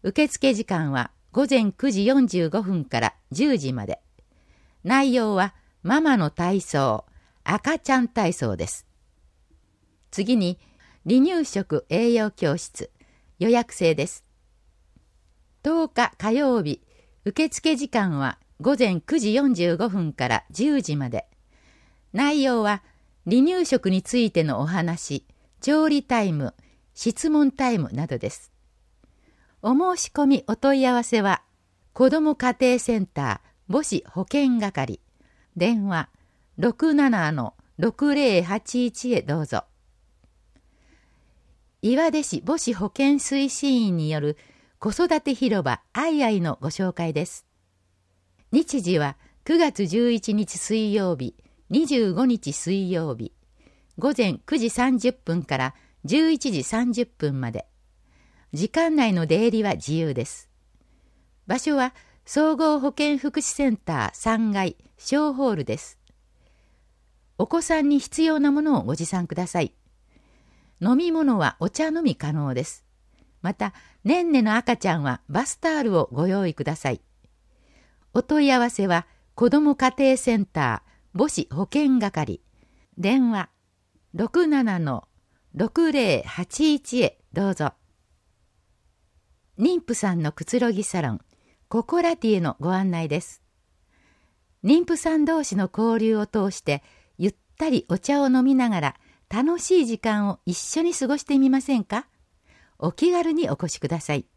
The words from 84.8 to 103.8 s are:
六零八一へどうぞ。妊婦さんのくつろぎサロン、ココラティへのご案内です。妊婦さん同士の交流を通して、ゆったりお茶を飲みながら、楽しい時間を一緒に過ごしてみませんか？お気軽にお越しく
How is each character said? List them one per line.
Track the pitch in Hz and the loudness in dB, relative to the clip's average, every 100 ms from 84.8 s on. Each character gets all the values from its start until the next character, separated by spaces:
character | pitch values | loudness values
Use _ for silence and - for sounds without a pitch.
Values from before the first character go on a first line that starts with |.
| 156 123 - _ _ _ _ | -2 -4 -8 _ _ _ _
六 | - 220 - 330 | -4 -2 2 2
零 | 285 226 135 | 2 2 0
八 | - - 180 - 311 | -2 -8 -8 0 2
一 | 294 - 247 | 2 -2 0
へ | 208 - _ | 0 -2 _
ど | - 196 | -4 -2
う | |
ぞ。 | 185 147 - _ _ _ _ _ _ _ _ _ _ _ _ _ _ _ _ _ - | -2 -4 -6 _ _ _ _ _ _ _ _ _ _ _ _ _ _ _ _ _ -2
妊 | 247 359 | 0 0
婦 | - | -2
さ | 240 202 | -4 -2
ん | 170 | 0
の | 151 | -2
く | - | -6
つ | 160 247 | -4 0
ろ | 240 | 0
ぎ | 196 | -2
サ | 208 185 | -4 -4
ロ | 147 | -4
ン、 | 104 _ _ _ _ _ | -4 _ _ _ _ _
コ | 226 | -4
コ | - 339 | 0 0
ラ | 339 330 | 0 0
テ | 226 | 0
ィ | 202 | 2
へ | |
の | 165 - | 0 -4
ご | 160 | -2
案 | 185 190 | 0 0
内 | 170 160 | -2 -4
で | 147 | -4
す。 | - - _ _ _ _ _ _ _ _ _ _ _ _ | -6 -20 _ _ _ _ _ _ _ _ _ _ _ _
妊 | 185 311 | 2 4
婦 | 349 339 | 4 -2
さ | 330 320 | 0 2
ん | |
同 | 302 320 | 2 0
士 | 294 190 | -2 -2
の | 185 | -2
交 | - 226 226 | 0 0 2
流 | 220 220 | 2 0
を | 208 | 0
通 | 220 196 | -2 -2
し | - | -4
て、 | - 143 _ _ _ _ | -4 -4 _ _ _ _
ゆ | 185 | -4
っ | - _ _ | -4 _ _
た | 320 | 0
り | 254 - | 0 -2
お | 185 | -4
茶 | - 285 | 0 0
を | 277 | 2
飲 | 254 | 4
み | 262 | 4
な | 269 240 | 2 2
が | 214 | 0
ら、 | 147 - _ _ _ | -4 -6 _ _ _
楽 | 208 285 339 | -2 0 0
し | - 370 | 2 2
い | 254 | 2
時 | 226 | -2
間 | 233 208 202 | -2 0 -2
を | 185 - | -4 -6
一 | 175 | -6
緒 | - 302 | -4 -2
に | 330 | -2
過 | 339 254 | 0 -2
ご | 294 | -2
し | |
て | - 277 | 0 2
み | 269 | 4
ま | 269 | 2
せ | 262 262 | 0 -2
ん | |
か？ | 190 208 - _ _ _ _ _ _ _ | -2 -6 -8 _ _ _ _ _ _ _
お | - | -6
気 | - 339 | 0 0
軽 | 349 330 | 2 0
に | 320 349 | 0 -2
お | |
越 | 143 170 | -2 -6
し | |
く | - | -6